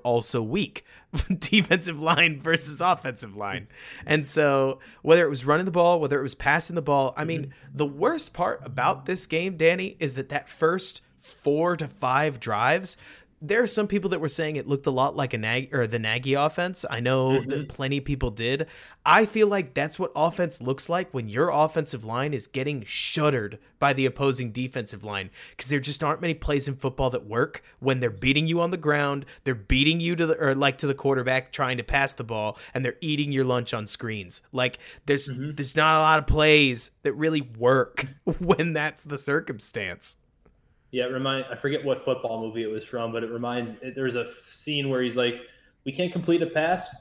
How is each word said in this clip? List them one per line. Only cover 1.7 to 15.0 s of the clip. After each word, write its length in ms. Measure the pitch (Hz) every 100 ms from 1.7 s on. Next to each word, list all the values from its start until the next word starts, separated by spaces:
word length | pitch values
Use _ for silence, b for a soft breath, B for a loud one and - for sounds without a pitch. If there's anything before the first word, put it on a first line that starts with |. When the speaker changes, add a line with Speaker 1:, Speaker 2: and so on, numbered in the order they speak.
| 175 170 147
Speaker 1:
line 400 | 160 156 170 143
versus 380 | 160 165 143 147
offensive 560 | 175 175 135 110 110 101
line. 320 | 101 92 101 B B B B
And 200 | 156 139
so 540 | 156 147 135 135 135 B B
whether 240 | 147 170 156
it 40 |
was 140 | 135
running 220 | 131 156 190
the 60 |
ball, 280 | 175 170 175
whether 180 | 143 143
it 60 |
was 100 | 135 -
passing 400 | 139 160 - 170
the 40 |
ball, 320 | 143 139 135 -
I 80 | 156
mean, 160 | 165
Speaker 2:
Mm-hmm. 360 | 139 - - 139
Speaker 1:
the 80 | 147
worst 440 | 139 233 330 -
part 300 | - 180 -
about 420 | - 139 139 139 135
this 200 | 185 -
game, 320 | 165 185 165
Danny, 400 | 160 180 190 -
is 140 | 151 127
that 140 | 131
that 200 | 143 -
first 520 | - 160 185 - - b b
four 580 | - - 143 147 170 165
to 140 | 147
five 500 | - 127 131 156 120
drives, 560 | 117 104 123 175 185 - B B B -
there 200 | 151 220
are 40 | 240
some 200 | 214 208
people 240 | 202 180
that 100 | 175
were 60 | 151
saying 280 | - 156 147
it 120 | -
looked 180 | 139 143
a 60 |
lot 240 | 131